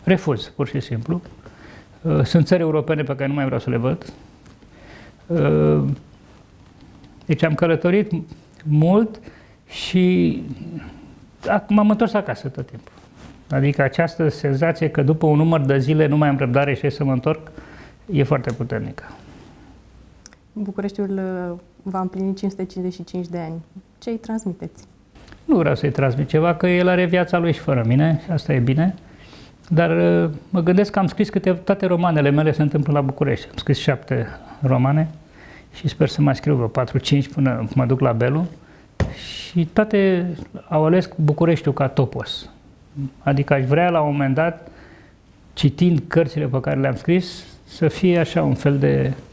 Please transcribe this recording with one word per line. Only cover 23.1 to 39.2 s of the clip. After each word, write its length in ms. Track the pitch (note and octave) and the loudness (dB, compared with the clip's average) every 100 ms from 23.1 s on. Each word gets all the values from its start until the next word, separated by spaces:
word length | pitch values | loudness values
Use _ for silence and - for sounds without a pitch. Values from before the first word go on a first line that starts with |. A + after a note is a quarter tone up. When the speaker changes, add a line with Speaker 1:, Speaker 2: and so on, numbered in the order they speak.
| F3+ E3+ | -8 -8
Speaker 2:
de 120 | F3 | -8
ani. 240 | D#3+ E3 D#3+ G3 _ _ | -8 -10 -14 -20 _ _
Ce 120 | - | -8
îi 60 | A3+ | -8
transmiteți? 680 | - A3 G3 F3 E3 - - _ _ - - - | -6 -6 -6 -8 -12 -16 -20 _ _ -20 -20 -16
Speaker 1:
Nu 120 | - B3+ | 0 2
vreau 180 | D3+ | 4
să-i 160 | C#3+ D3 | 2 0
transmit 380 | C#3 C#3 B2 C#3 | 0 0 0 0
ceva, 260 | D#3 E3+ | 2 2
că 140 | E3 F3+ | 2 2
el 200 | F3+ F3+ | 2 2
are 160 | F3+ | 2
viața 340 | F3+ F3+ F3 F3 | 2 2 0 0
lui 140 | E3+ | 0
și 60 | D3+ | -2
fără 260 | - C3 A2+ | 0 0 2
mine, 340 | B2+ D#3+ D#3 | 4 4 0
și 60 | - | -2
asta 220 | E3 - | -4 0
e 60 | C3+ | 0
bine. 360 | A#2+ C#3 F3 F#3 - - - - - - - | 2 2 2 -2 -16 -20 -20 -20 -20 -20 0
Dar, 220 | E3 E3+ E3+ F3 E3+ | 2 2 2 4 2
uh, 60 | E3+ D3 - | 0 -4 -4
mă 100 | F#3 | 0
gândesc 320 | E3 F3+ G#3 | 2 2 2
că 60 | G3+ | 0
am 80 | F#3 | -2
scris 240 | - G#3+ | 0 -2
câte, 220 | G3 F#3 | 0 0
toate 340 | F3 - G3 F#3 | -2 -2 -2 0
romanele 440 | F3 F3 D#3 C#3 | 0 2 2 2
mele 220 | C#3+ D#3 | 2 2
se 100 | D3 | 2
întâmplă 300 | D3 D3+ C#3+ | 0 0 0
la 80 | D3 | 0
București. 460 | C3+ C3+ C#3 B2 - | 0 -2 -2 -2 -6
Am 60 | - | -8
scris 220 | - - | -2 0
șapte 480 | - C3+ - B2+ A2+ - - - | 0 -4 -4 -4 -4 -10 -18 -4
romane 480 | C3 B2+ C3 D3+ D#3+ - - - - - - | 2 2 4 2 0 -6 -20 -20 -20 -20 -20
și 160 | - D#3+ | -6 -6
sper 200 | - D3 | 0 -2
să 120 | - | 2
mai 160 | C#3+ C3 | 0 0
scriu 180 | - | 0
vreo 120 | C#3 A#2 | 0 0
patru, 320 | C3+ B2 C3+ | -2 -2 -2
cinci 300 | - C#3+ C#3 | 0 0 0
până 400 | - C3+ A#2 A2+ | 0 0 0 -2
mă 100 | C3+ | 0
duc 160 | B2 C3 | 0 2
la 120 | C3 | 2
Belu. 340 | A2+ B2 D3+ F3 - - - - _ - | 2 0 0 -4 -8 -20 -20 -20 _ -8
Și 500 | - | -8